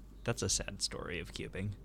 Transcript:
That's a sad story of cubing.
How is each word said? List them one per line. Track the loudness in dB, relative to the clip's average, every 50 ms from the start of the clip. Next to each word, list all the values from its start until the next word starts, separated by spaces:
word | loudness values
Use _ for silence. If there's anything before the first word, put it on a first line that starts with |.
| -14 -14 -14 -2 0
That's | 2 2 4
a | 4 4
sad | 4 4 2 0 0 0
story | 0 0 0 -2 -2 0 0 0
of | -2 -2 -4
cubing. | -4 -4 -2 -2 0 0 0 0 -2